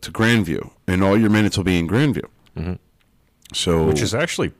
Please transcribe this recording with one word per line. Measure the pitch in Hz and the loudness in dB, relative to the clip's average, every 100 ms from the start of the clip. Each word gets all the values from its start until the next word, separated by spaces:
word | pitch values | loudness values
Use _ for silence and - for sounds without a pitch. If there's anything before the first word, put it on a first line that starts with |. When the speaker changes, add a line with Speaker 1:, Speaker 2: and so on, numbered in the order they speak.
Speaker 1:
to | - | -10
Grandview, | 82 113 117 82 73 - _ - | -2 2 2 0 -4 -8 _ -4
and | 92 | 0
all | 98 107 | 2 4
your | 110 | 4
minutes | 107 104 - | 4 2 0
will | |
be | 92 90 | 0 0
in | 82 | 0
Grandview. | 110 147 85 - _ _ - | 0 0 -2 -8 _ _ -10
Speaker 2:
Mm-hmm. | 85 87 _ _ _ _ _ _ - | -8 -8 _ _ _ _ _ _ -12
Speaker 1:
So | - 90 82 80 | -6 0 2 2
Speaker 2:
Which | 76 | 2
is | - | 0
actually | 113 165 - 87 - | -2 -4 -4 -6 -6